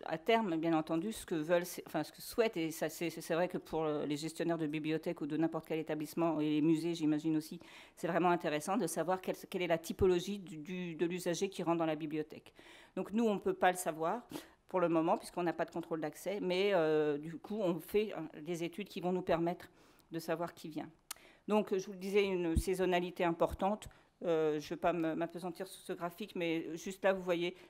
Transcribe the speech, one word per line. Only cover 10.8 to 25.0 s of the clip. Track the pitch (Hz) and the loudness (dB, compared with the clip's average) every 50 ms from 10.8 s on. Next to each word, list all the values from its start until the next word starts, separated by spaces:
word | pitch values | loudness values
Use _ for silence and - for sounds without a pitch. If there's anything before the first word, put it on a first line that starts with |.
| 180 175 165 | -6 -4 -4
de | 147 175 | -2 -2
l'usager | 170 180 180 170 180 170 160 196 190 | -2 -2 -2 -2 -2 0 0 -2 -2
qui | 190 - 180 | -2 -2 0
rentre | 160 170 170 | 0 2 2
dans | 165 | 2
la | 160 156 | 0 0
bibliothèque. | 151 160 151 156 156 147 - - - - - - - - - - - - - - | -2 -4 -4 -4 -4 -6 -6 -10 -18 -18 -20 -20 -20 -20 -20 -20 -20 -20 -10 -6
Donc | 185 190 - 190 | -6 -4 -2 0
nous, | 226 240 | 2 4
on | 220 202 | 4 2
ne | 185 | 2
peut | - 196 185 | 0 0 2
pas | - - 180 | 4 4 4
le | 185 185 | 4 4
savoir | - 175 160 160 160 165 196 240 - - - - - - - _ _ - | -2 -6 -4 -2 -2 -2 -2 -2 -6 -10 -12 -12 -12 -14 -20 _ _ -4
pour | - 185 | 0 2
le | 175 170 | 4 4
moment, | 165 165 160 170 202 240 | 4 4 4 4 2 0
puisqu'on | - - - 180 175 | -2 -6 -6 -2 -2
n'a | 170 160 | -2 0
pas | 165 170 | -2 -2
de | 151 | -4
contrôle | - - 320 - 165 160 | -4 -6 -6 -4 -4 -4
d'accès, | 156 151 - - - 185 196 208 | -4 -6 -8 -6 -6 -4 -4 -2
mais, | 185 185 180 180 196 208 196 | 0 0 2 2 4 4 4
euh, | 175 160 156 156 151 151 151 147 143 | 6 6 6 6 4 4 4 2 0
du | 151 165 165 147 | -2 -6 -10 -10
coup, | - - 208 214 | -8 -6 -4 0
on | 208 175 175 160 | 0 0 0 0
fait, | - - - 208 214 208 - | -2 0 2 2 2 0 -2
euh, | - 160 151 - - | -6 -8 -10 -10 -10
des | 151 160 175 160 170 | -8 -6 -4 -4 -4
études | 165 165 - 202 190 | -4 -4 -6 -10 -8
qui | - 202 | -6 -4
vont | 170 180 | -2 0
nous | 185 180 | 0 0
permettre | 180 - 180 160 165 170 180 175 - - _ - - - - _ _ - | 2 2 2 2 2 0 -2 -4 -8 -16 _ -20 -20 -20 -20 _ _ -10
de | 165 165 | -10 -6
savoir | 160 - 165 160 175 165 - | -4 -2 -2 -2 -4 -6 -8
qui | - - 170 | -10 -12 -10
vient. | 151 156 - 165 - _ _ - - - - - - _ _ - | -8 -8 -10 -10 -14 _ _ -16 -16 -16 -18 -20 -20 _ _ 2
Donc, | 208 214 202 - 208 190 | 2 2 4 2 0 -2
je | 185 | -2
vous | - 202 | -4 -8
le | 180 | -8
disais, | 180 196 196 208 202 | -2 2 4 4 4
une | 196 190 180 175 165 165 165 | 4 4 2 2 2 2 2
saisonnalité | - - 185 180 190 180 180 175 175 180 170 - 185 | 2 2 2 2 4 4 4 4 2 0 0 0 2
importante. | 170 165 170 175 156 - - 185 190 214 214 - - - - _ _ _ - - | 2 2 4 2 2 2 2 0 0 0 -2 -6 -12 -18 -20 _ _ _ -4 0
Euh, | 180 165 156 156 156 151 151 | 2 2 4 4 2 2 0
je | 147 | -2
ne | - | -4
vais | 170 | -4
pas | 151 - 175 | 0 2 2
me, | 165 175 | 2 2